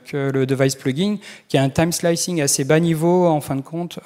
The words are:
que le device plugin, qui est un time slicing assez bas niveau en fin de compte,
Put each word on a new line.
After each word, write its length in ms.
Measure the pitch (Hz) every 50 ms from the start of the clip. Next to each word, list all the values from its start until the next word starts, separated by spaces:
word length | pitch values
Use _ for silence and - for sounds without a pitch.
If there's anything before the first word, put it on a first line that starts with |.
que 280 | - - 151 143 139 139
le 140 | 131 135 131
device 280 | 127 139 127 139 135 135
plugin, 440 | - - 139 131 151 190 208 214 196 - - - - _ -
qui 100 | - 139
est 20 |
un 80 | 135 135
time 240 | 131 - 165 175
slicing 480 | 165 - 180 170 170 170 - 180 175 160
assez 240 | 143 139 - - 139
bas 160 | 135 156 160
niveau 460 | 170 170 165 151 160 170 180 180 180
en 160 | 170 156 147
fin 120 | - - 139
de 60 | 139
compte, 380 | 131 - 160 170 175 160 - - -